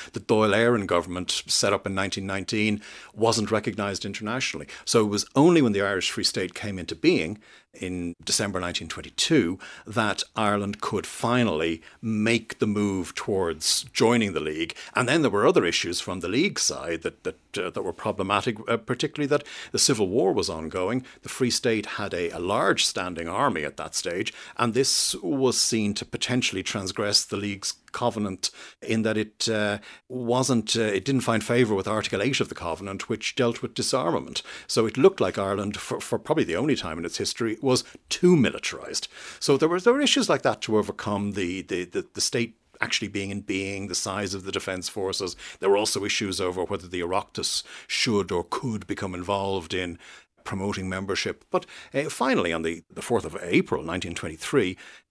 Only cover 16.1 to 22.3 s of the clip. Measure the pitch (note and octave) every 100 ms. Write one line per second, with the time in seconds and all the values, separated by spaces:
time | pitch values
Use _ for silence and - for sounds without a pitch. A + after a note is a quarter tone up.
16.1 | F#2 F2 A2 F#3+ C#3+ - - E2 E2 -
17.1 | - F2+ - _ - F2+ G2+ F#2+ E2+ A2
18.1 | G2 G2 G2+ C3 G#2 G#2 A2+ - B2 -
19.1 | - C#3+ C#3+ - - - A2+ - B2 G2
20.1 | G#2 F3+ G2+ F2+ D#2+ D#2+ F#2 F#2 B2+ -
21.1 | - - - B2+ A#2 B2 A2 G2+ - G2+
22.1 | F2 F2